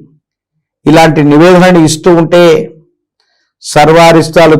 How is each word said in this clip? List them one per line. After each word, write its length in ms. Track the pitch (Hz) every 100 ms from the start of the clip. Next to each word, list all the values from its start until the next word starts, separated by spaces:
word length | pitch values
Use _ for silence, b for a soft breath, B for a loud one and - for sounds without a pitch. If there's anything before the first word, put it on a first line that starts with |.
| - _ _ _ _ _ _ _ 147
ఇలాంటి 300 | 160 165 156 147
నివేదనని 500 | 147 175 180 185 175 156
ఇస్తూ 240 | - 185 170
ఉంటే 240 | 160 175 170 156 - - _ _ _ _ _ _ _ _ -
సర్వారిష్టాలు 840 | 151 151 165 165 160 156 180 160